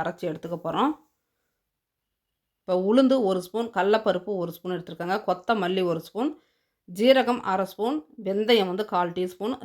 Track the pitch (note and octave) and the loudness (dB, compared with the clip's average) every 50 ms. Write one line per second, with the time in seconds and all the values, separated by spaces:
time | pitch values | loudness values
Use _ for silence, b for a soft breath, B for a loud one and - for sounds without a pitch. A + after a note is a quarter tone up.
0 | D#3+ F3 F3+ - - E3+ D#3 D#3+ - E3 E3+ D#3+ - E3 D#3+ E3+ A#3+ D4 D4+ - | -2 -4 -6 -6 -6 -6 -6 -6 -8 -8 -8 -8 -6 -4 0 0 2 0 0 -2
1 | _ _ _ _ _ _ _ _ _ _ _ _ _ _ _ _ _ _ _ _ | _ _ _ _ _ _ _ _ _ _ _ _ _ _ _ _ _ _ _ _
2 | _ _ _ _ _ _ _ _ _ _ _ _ _ - F3+ F#3 F#3 G3 A3+ C4 | _ _ _ _ _ _ _ _ _ _ _ _ _ -2 0 0 2 4 6 6
3 | C4+ B3+ C4+ C4 A3 F#3+ F#3+ F3+ F3+ - - A3+ A#3 A3+ - F#3 F#3 G3+ G#3+ A3 | 6 6 6 4 4 2 0 0 -2 -4 -6 -6 -6 -4 -2 0 2 2 2 2
4 | A3 G#3+ F3+ F3+ - G#3 G#3 F#3 E3+ E3 E3+ - - F#3 F3+ E3+ E3+ F3 E3+ - | 2 2 0 0 -2 -4 -4 -4 -4 -6 -8 -10 -8 -6 -6 -6 -8 -10 -10 -8
5 | E3+ F3 F#3+ G3+ - - F3+ F3+ - - A#3 G#3+ F3+ F3 F#3 F#3+ F#3 F3 E3 D#3+ | -4 -4 -4 -2 -2 -2 -4 -2 -2 -2 -2 0 0 -2 0 0 0 0 -2 -4
6 | D#3+ - - G3+ B3+ D#4+ - b b b b b b b b _ _ - F3+ F#3+ | -6 -10 -6 -4 -4 -4 -4 b b b b b b b b _ _ -12 -4 2
7 | A3+ B3+ C4+ C4 A#3 A#3+ B3 A#3+ - G3 F#3+ F#3+ F#3+ F#3 - - G#3 A#3+ D4 D#4 | 6 6 6 6 4 2 0 -2 -2 -2 -2 -2 -2 -4 -6 -6 -4 -4 -4 -4
8 | D4+ _ _ - G3+ F#3+ G3 G#3 G#3+ A3 A#3+ A3 F#3+ F3+ F3+ F#3 G#3+ G#3+ G#3 F3+ | -6 _ _ -10 -6 -4 -2 -2 2 4 4 4 4 2 0 -4 -4 -2 0 -2
9 | F3+ F3 F3 F#3 F3+ F3+ F3+ - G3 A3+ C4 - - | -2 -2 -2 -4 -4 -4 -6 -6 -6 -6 -6 -6 -6